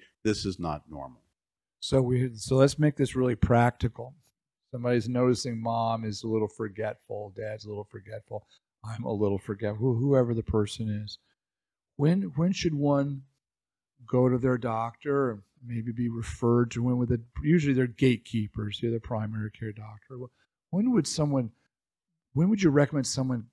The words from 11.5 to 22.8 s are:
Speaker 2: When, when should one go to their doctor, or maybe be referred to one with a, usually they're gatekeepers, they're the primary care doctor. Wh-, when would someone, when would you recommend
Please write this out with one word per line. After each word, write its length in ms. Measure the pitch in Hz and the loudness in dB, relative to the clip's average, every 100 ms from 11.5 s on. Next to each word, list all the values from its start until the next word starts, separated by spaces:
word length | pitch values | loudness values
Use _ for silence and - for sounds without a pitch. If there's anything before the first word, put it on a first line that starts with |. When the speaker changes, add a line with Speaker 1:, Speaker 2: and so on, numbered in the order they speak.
| _ _ _ _ - | _ _ _ _ -2
Speaker 2:
When, 260 | 147 185 190 135 | 0 2 -2 0
when 160 | 175 | 0
should 220 | 196 175 | 0 -2
one 480 | 143 143 139 139 139 - _ _ _ _ _ _ _ 120 | 0 2 2 0 -4 -12 _ _ _ _ _ _ _ 0
go 220 | 127 127 | 4 4
to 80 | 123 | 4
their 200 | 127 123 | 2 0
doctor, 580 | 120 113 117 - 147 143 | -2 -2 -4 -6 -2 0
or 260 | 127 101 - _ | 0 -4 -14 _
maybe 280 | 120 117 117 | -8 -6 -6
be 160 | 113 120 | -4 -4
referred 640 | 117 110 - 117 120 117 | -4 -8 0 4 4 2
to 100 | 120 | 0
one 160 | 123 123 | 0 0
with 120 | 120 | 0
a, 80 | 117 117 - | -2 -4 -4
usually 300 | 147 170 143 | 2 4 4
they're 140 | 131 123 | 2 0
gatekeepers, 920 | - 135 117 - 113 104 98 101 - | 2 2 2 -2 -4 -4 -6 -8 -4
they're 100 | 117 | -2
the 100 | 117 | -4
primary 500 | - 110 107 110 107 | -4 -6 -4 -6 -8
care 220 | - 110 | -8 -12
doctor. 440 | 104 107 107 _ 123 | -12 -16 -20 _ -16
Wh-, 120 | 123 _ _ _ _ | -16 _ _ _ _
when 200 | 180 247 | 0 4
would 140 | 226 139 | 2 2
someone, 460 | - 147 135 113 - _ _ _ _ _ _ _ | 0 0 0 -2 -8 _ _ _ _ _ _ _
when 140 | 135 185 | 0 2
would 120 | 214 | 4
you 80 | 170 | 4
recommend 360 | 143 | 6